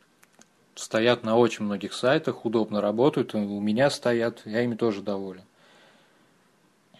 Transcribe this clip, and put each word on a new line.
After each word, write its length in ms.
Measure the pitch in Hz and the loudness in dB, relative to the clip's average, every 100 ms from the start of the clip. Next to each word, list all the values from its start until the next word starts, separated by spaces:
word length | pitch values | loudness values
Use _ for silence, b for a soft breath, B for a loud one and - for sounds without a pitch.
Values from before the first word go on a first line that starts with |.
| _ _ _ _ _ _ _ | _ _ _ _ _ _ _
Стоят 480 | - - 110 117 120 | -16 -4 0 4 2
на 140 | 110 113 | 2 4
очень 280 | 117 - | 4 2
многих 280 | 104 101 98 | -4 -4 -6
сайтах, 520 | - 123 156 156 117 | -2 2 2 0 -4
удобно 360 | 117 113 107 104 | -2 0 0 0
работают, 540 | 101 107 139 151 117 | 0 2 2 2 -2
у 260 | 110 101 101 | -2 -4 -4
меня 300 | 104 107 143 | -2 2 2
стоят, 520 | - 123 120 117 107 - | 0 -2 0 -2 -4 -6
я 160 | 110 | -2
ими 120 | 120 | -2
тоже 280 | 110 117 101 | 0 -2 -2
доволен. 420 | 98 98 98 92 95 _ b b b b b b b b _ _ _ _ _ _ | -4 -6 -6 -12 -18 _ b b b b b b b b _ _ _ _ _ _